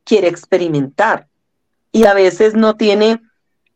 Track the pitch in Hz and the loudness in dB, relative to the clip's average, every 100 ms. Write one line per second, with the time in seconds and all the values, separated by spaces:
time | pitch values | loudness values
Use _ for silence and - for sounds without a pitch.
0 | - 214 175 170 - 175 175 143 135 - | -2 0 0 -4 -4 -4 -2 -4 -4 -4
1 | 214 170 - _ _ _ _ _ _ 220 | -4 -4 -10 _ _ _ _ _ _ 0
2 | 208 196 185 175 214 220 220 214 214 202 | 2 2 0 0 0 2 -2 0 -2 0
3 | 220 226 _ _ _ _ _ | 0 -2 _ _ _ _ _